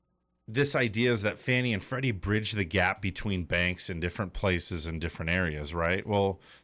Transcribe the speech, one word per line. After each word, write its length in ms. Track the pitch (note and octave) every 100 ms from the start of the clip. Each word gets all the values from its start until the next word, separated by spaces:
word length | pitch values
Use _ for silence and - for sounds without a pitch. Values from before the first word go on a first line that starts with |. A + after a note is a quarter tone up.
| _ _ _ _ -
this 260 | A2 C#3+
idea 380 | C#3+ B2 G#2 B2
is 100 | A#2
that 160 | G#2 -
Fannie 340 | - B2+ B2
and 80 | G2+
Freddie 300 | - B2+ C3+
bridge 400 | G2 G2 G#2+ G#2+
the 140 | G#2
gap 360 | F2 G2 F2+ F#2+
between 440 | G2 - G#2+ F#2
banks 440 | D2+ F2 F2 F2 -
in 120 | E2+
different 320 | E2+ - F#2+
places 540 | - G2+ F2+ - F2 D#2+
and 140 | E2
different 300 | E2 - E2
areas, 420 | F2+ F2 D2+ D2+
right? 320 | E2+ E2 F#2+
Well, 360 | - G2+ G2 F#2 - -